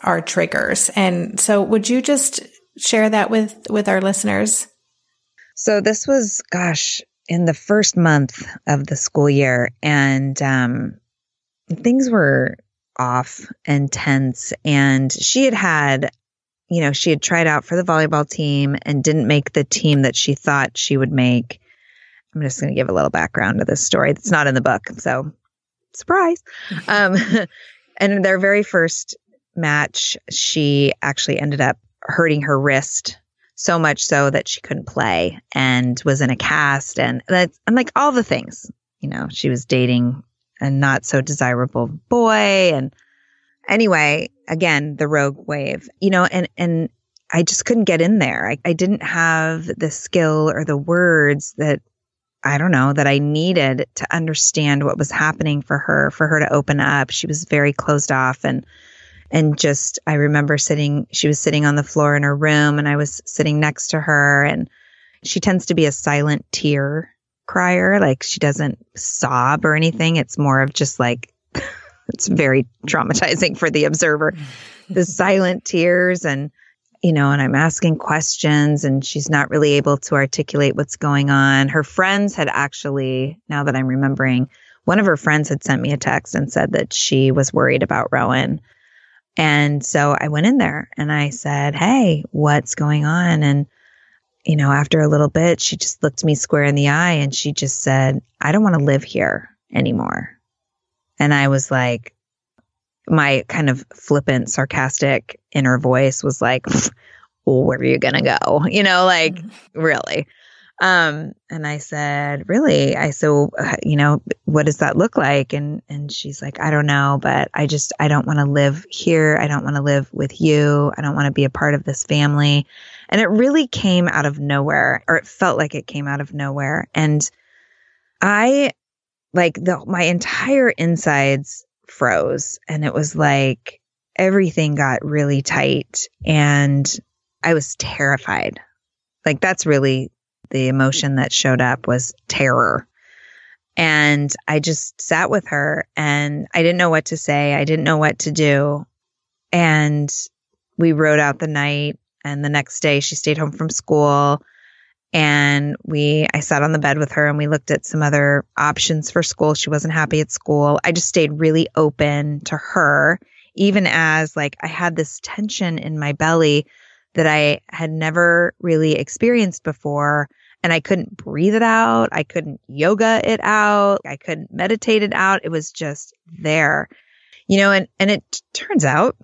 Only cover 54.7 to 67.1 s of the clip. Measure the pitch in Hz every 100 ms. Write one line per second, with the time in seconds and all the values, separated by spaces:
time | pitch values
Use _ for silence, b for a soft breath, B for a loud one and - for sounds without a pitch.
54.7 | 143 143 - 143 - 151 151 156 147 139
55.7 | 139 - 147 139 - 151 156 147 143 143
56.7 | 143 143 143 131 - 165 151 170 147 143
57.7 | 143 - 147 - 135 131 131 - 131 -
58.7 | B B B B B B 160 156 147 151
59.7 | 143 - - - 151 147 147 143 147 -
60.7 | 151 143 147 - - 151 147 - 151 147
61.7 | 147 139 - 147 147 143 143 156 151 147
62.7 | 147 147 143 147 - - - 151 151 151
63.7 | - - 160 151 147 143 143 143 - -
64.7 | b b b b b - 196 202 185 -
65.7 | 170 151 139 156 143 147 147 - - 147
66.7 | 143 139 151 -